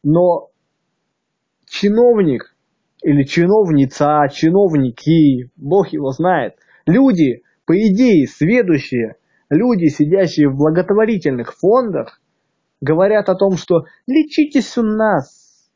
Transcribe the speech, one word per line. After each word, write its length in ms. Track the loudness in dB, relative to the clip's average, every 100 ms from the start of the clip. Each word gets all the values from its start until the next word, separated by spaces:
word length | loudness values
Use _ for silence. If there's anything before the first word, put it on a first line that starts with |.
Но 460 | 0 0 2 -2 -8 _ _ _ _ _ _ _ _ _ _ _ _
чиновник 880 | -4 -2 2 4 4 0 -2 -8 _ _ _ _ _
или 220 | 0 0
чиновница, 1040 | 0 0 2 2 2 2 0 0 0 2 0
чиновники, 1160 | 0 0 2 2 0 -2 -4 0 4 4 2 -8 _
бог 320 | -2 -2 -2
его 240 | -4 -6
знает, 460 | -4 -2 -2 -4 _ _ _ 0
люди, 560 | 2 2 2 0 -2 _ _ -2
по 80 | 0
идее, 520 | 2 2 2 2 0
сведущие, 880 | -4 0 0 0 -2 -2 -6 -6 -10 _ _ _
люди, 380 | -2 0 0 -2
сидящие 600 | 0 0 0 0 0 -2
в 80 | 0
благотворительных 1000 | 0 0 -2 0 0 -2 -4 -6 -10 -4
фондах, 640 | 0 0 0 -8 -10 _ _ _ _ _ _ _
говорят 480 | -2 0 2 0 -2
о 60 | 0
том, 220 | 0 -2
что 280 | -2 -2 -2 _ -2
лечитесь 720 | -2 0 -2 -2 -2 -4 -4
у 60 |
нас 880 | -2 -2 0 -2 -4 _ _ _ _